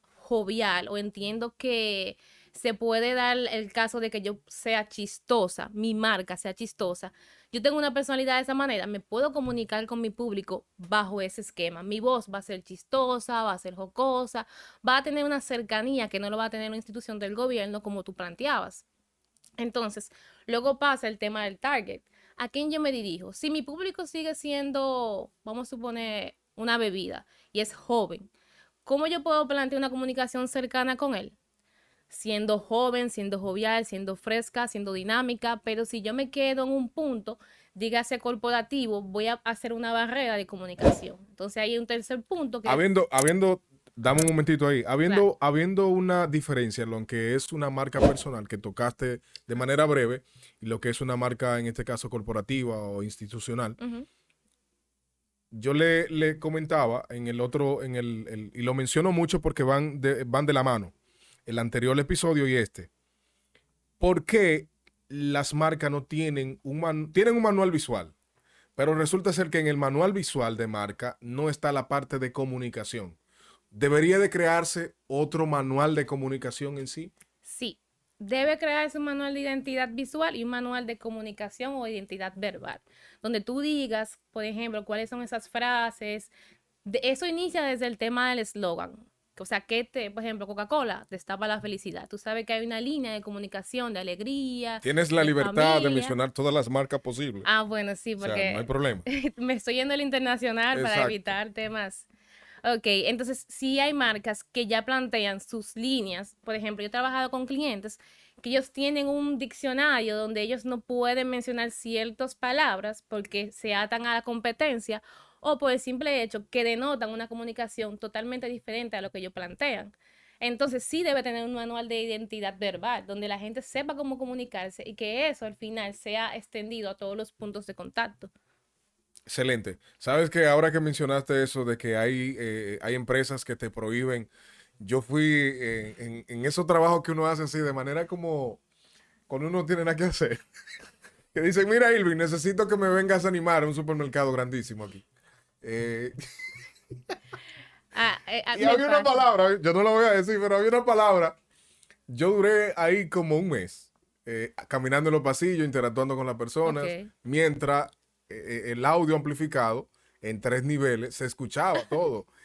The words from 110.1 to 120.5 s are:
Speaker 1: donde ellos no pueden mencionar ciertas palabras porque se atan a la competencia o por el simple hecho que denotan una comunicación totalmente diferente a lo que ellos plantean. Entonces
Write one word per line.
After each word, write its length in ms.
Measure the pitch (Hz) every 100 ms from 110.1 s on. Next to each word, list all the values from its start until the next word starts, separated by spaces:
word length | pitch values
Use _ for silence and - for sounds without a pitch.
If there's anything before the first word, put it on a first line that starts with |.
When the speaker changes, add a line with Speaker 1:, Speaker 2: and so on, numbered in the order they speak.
| 214
Speaker 1:
donde 260 | 214 220
ellos 220 | 208 247 226
no 140 | 247
pueden 480 | - 247 240 247 254
mencionar 400 | 254 240 240 233
ciertas 600 | - 226 226 226 220 262 -
palabras 640 | 247 269 294 190 202 214 _
porque 420 | 214 202 202 208
se 240 | - 220
atan 320 | 202 208 233 240
a 80 |
la 80 | 233
competencia 800 | 233 233 233 226 302 240 - 214 - - - _
o 140 | 294 302
por 140 | 277
el 80 | 254
simple 420 | 262 247 302 277
hecho 260 | 226 214 208
que 120 | 247
denotan 480 | 233 233 269 277 220
una 160 | 226 226
comunicación 720 | 233 233 226 226 - 214 208
totalmente 500 | 220 220 226 254 240
diferente 480 | 247 - 226 240 208
a 40 |
lo 100 | 196
que 80 | 190
ellos 140 | 185
plantean. 600 | 185 175 180 285 208 202 _ _ _ _ _
Entonces 460 | 240